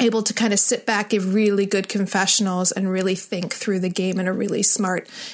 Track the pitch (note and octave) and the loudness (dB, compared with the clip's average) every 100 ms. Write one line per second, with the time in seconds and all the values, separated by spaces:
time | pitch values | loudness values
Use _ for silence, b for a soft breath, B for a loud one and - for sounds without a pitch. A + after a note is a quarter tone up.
0 | A#3 A3 G#3+ A3 A3+ G3+ - - - G#3 | 2 2 0 0 2 2 2 0 0 0
1 | G#3 G#3 F#3 G#3 G#3+ G3+ G3 G3 - G3+ | 0 0 2 2 2 2 2 0 -2 -2
2 | F#3 G3+ F#3+ - F#3+ F3+ F#3 G3 F#3+ F#3 | 0 0 2 2 0 0 0 0 -2 0
3 | F#3+ F#3+ - F#3 E3 - - F#3 F3+ F3+ | 0 -2 -4 -6 -6 -4 -2 0 0 0
4 | F#3 F#3 F#3 F#3+ G3 - G3+ - F#3+ F#3 | -2 0 -2 -2 -2 0 0 2 0 -2
5 | - B B | -6 B B